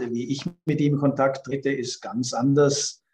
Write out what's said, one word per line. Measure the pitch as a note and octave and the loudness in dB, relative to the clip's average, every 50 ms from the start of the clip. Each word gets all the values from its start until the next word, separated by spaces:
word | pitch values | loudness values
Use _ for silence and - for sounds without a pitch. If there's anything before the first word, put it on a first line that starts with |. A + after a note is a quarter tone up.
| B2+ A#2 | -6 -4
wie | A#2 A#2 B2+ - | -4 -4 -4 -4
ich | C3+ - - F3 - _ _ | -4 -6 -6 -8 -10 _ _
mit | - - D3 | -2 0 2
ihm | D3 D3 C#3+ | 2 2 2
in | C#3+ | 2
Kontakt | C#3+ C#3 - C3+ C3+ C3+ C3+ - - | 2 2 2 2 2 0 0 -4 -6
trete, | B2+ C#3 C#3 C3+ C3+ | -6 -6 -4 -2 -2
ist | C#3 C3 A#2+ B2 - - | -2 -2 -4 -6 -8 -10
ganz | - G#2 G#2+ B2 B2+ B2+ - | -10 -6 -4 -4 -4 -4 -2
anders, | A#2 B2+ C#3 C#3 D3 C#3+ C#3+ C#3+ - - - - - _ _ | 0 2 4 6 6 6 4 4 0 -2 -6 -8 -12 _ _